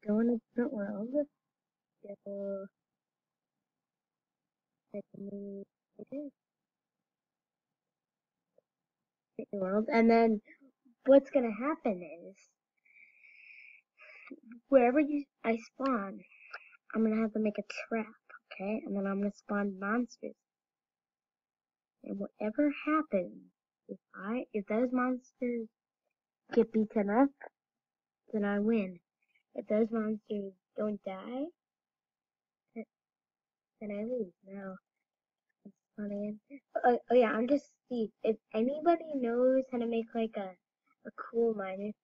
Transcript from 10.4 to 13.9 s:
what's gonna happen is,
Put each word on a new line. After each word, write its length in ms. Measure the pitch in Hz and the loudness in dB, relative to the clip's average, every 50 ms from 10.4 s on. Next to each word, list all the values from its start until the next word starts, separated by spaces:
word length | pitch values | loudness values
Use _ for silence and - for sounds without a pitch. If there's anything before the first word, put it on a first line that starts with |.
| _ - - _ _ - _ _ _ _ _ _ _ | _ -10 -20 _ _ -20 _ _ _ _ _ _ _
what's 220 | 262 269 277 269 - | 8 8 8 8 6
gonna 200 | - 285 247 226 | 0 0 0 0
happen 500 | 214 202 247 285 330 330 _ 247 196 180 175 151 156 170 175 185 | -4 -2 -2 -4 -4 -2 _ -2 -2 -2 -6 -14 -16 -16 -18 -20
is, 80 | 196 _ - _ _ _ _ _ _ _ _ _ _ - - _ _ _ - - - - - - - - - - - - _ _ | -20 _ -20 _ _ _ _ _ _ _ _ _ _ -20 -20 _ _ _ -20 -20 -20 -20 -20 -20 -20 -20 -20 -20 -20 -20 _ _